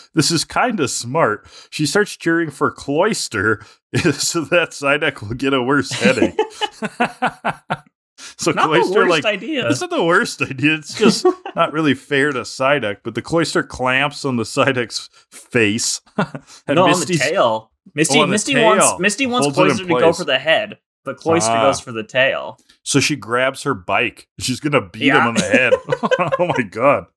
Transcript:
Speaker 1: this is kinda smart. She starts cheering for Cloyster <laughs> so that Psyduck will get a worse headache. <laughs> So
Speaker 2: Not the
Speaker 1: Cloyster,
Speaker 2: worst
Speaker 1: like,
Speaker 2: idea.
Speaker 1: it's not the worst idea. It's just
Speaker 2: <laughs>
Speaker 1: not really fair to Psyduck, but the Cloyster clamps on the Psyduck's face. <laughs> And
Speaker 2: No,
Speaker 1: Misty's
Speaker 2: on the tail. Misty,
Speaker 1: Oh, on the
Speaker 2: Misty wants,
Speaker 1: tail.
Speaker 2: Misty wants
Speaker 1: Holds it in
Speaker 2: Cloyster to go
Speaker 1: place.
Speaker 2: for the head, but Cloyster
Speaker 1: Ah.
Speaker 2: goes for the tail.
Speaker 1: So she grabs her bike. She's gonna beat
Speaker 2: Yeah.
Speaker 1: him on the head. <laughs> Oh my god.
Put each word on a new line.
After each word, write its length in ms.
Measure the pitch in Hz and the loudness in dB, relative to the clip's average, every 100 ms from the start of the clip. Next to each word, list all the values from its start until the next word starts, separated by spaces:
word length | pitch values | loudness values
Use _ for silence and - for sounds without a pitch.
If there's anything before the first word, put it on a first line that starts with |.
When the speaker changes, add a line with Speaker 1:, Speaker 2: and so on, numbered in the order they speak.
| - | -4
Speaker 1:
this 180 | 160 147 | 0 2
is 140 | 165 | 0
kinda 420 | - 180 233 220 127 | -2 0 0 0 -2
smart. 640 | - 117 147 131 104 - - - | -4 -4 2 2 0 -8 -20 -14
She 160 | - 147 | -4 0
starts 280 | 202 202 - | 0 0 -2
cheering 320 | 170 165 165 | 0 0 -2
for 200 | - 131 | -2 -4
Cloyster 920 | - - 147 208 208 - - 110 104 - _ _ | -2 -4 0 0 0 -4 -2 0 -2 -6 _ _
<laughs> 0 | - - | 0 0
so 300 | 139 - 170 | 0 -2 -2
that 300 | - 175 165 | 0 0 0
Psyduck 500 | - 139 151 156 - 104 | -4 -2 0 0 -4 -8
will 80 | |
get 200 | 120 135 | -4 0
a 80 | 135 | 0
worse 300 | 123 143 - | 2 0 0
headache. 460 | 127 120 135 - - - - 415 - | 0 2 2 0 0 -6 -4 -8 -6
<laughs> 1040 | 220 - 240 - 240 - 220 - _ 156 _ _ _ _ - - | -10 -4 -4 -2 -6 -4 -8 -8 _ -8 _ _ _ _ -20 -4
So 160 | 175 | -2
Speaker 2:
Not 180 | 185 170 | 0 2
the 100 | 160 | 2
Speaker 1:
Cloyster, 180 | 156 202 | 2 2
Speaker 2:
worst 100 | 185 | 2
Speaker 1:
like, 140 | 160 | 2
Speaker 2:
idea. 440 | 214 208 226 294 160 | 0 -4 -6 -4 -2
Speaker 1:
it's 120 | 127 | -2
not 100 | 359 | -2
the 140 | 330 | -2
worst 360 | 170 180 233 - | 2 2 0 -4
idea. 320 | 135 131 143 | -8 -2 0
It's 200 | 156 147 | -2 -6
just 320 | - 226 - 370 359 | 2 2 2 -2 -4
Speaker 2:
<laughs> 160 | 381 - | -8 -2
Speaker 1:
not 160 | 165 | -2
really 220 | 151 156 | 2 0
fair 380 | 190 - 139 147 | 0 0 0 0
to 80 | 127 | -2
Psyduck, 580 | 104 - 131 147 107 101 | -8 -2 2 2 0 -6
but 120 | 120 | -8
the 80 | 110 | -8
Cloyster 400 | - 165 160 180 | -2 -2 0 -2
clamps 600 | - - 127 131 147 143 | -4 -4 0 2 0 -2
on 120 | 139 120 | -4 -2
the 80 | |
Psyduck's 640 | 107 - 131 127 113 - - _ _ | -2 0 2 2 -4 -8 -14 _ _
face. 680 | - - 123 107 113 - - - | -20 -4 0 2 0 -4 -6 -8
<laughs> 80 | - 180 139 - - - | -6 -6 -8 -18 -16 -2
And 100 | 147 | 2
Speaker 2:
No, 100 | 180 | 4
Speaker 1:
Misty's 320 | 180 175 170 | 2 0 0
Speaker 2:
on 60 | 135 | 0
the 40 | |
tail. 380 | 185 127 110 - _ - | 2 2 0 -6 _ -12
Misty, 240 | 147 160 147 | -2 0 0
Speaker 1:
Oh, 40 | |
on 60 | - | 0
the 40 | |
Speaker 2:
Misty 300 | 208 240 277 | 0 0 2
wants, 220 | 220 208 139 | 2 4 2
Speaker 1:
tail. 120 | 101 | 2
Speaker 2:
Misty 280 | 190 208 262 | -2 -2 -2
wants 200 | 247 147 | 0 0
Speaker 1:
Holds 120 | 135 | 2
it 20 | |
in 40 | 147 | 2
Speaker 2:
Cloyster 160 | 135 | 0
to 40 | 175 | 0
go 100 | 139 165 | 2 4
Speaker 1:
place. 100 | 170 | 2
Speaker 2:
for 60 | |
the 140 | 160 131 | -2 -2
head, 400 | 147 147 104 107 _ _ | 0 0 -2 -12 _ _
but 120 | - 127 | -12 -6
Cloyster 360 | 156 165 113 | 0 2 2
Speaker 1:
Ah. 140 | 113 110 | 2 2
Speaker 2:
goes 140 | - | 0
for 120 | - | -6
the 120 | 113 | -10
tail. 540 | 107 131 131 80 71 113 _ _ | -4 0 2 0 -6 -14 _ _
Speaker 1:
So 180 | - 139 | 0 0
she 160 | 127 139 | 2 -2
grabs 460 | 101 123 131 135 | -2 0 0 -2
her 100 | 143 | -6
bike. 540 | 113 87 101 120 - - - | -6 -2 0 0 -6 -20 -8
She's 220 | 101 123 | -6 -4
gonna 220 | 151 139 95 | 0 0 0
beat 180 | 107 | -2
Speaker 2:
Yeah. 180 | 143 135 | 2 4
Speaker 1:
him 60 | 117 | 2
on 60 | |
the 80 | 110 | 0
head. 300 | - - 123 - | 2 2 4 2
<laughs> 600 | - - 220 254 170 - | 0 -4 -2 0 0 0
Oh 80 | 175 | 0
my 160 | 143 | 0
god. 440 | 104 110 135 117 87 | -4 0 2 2 -2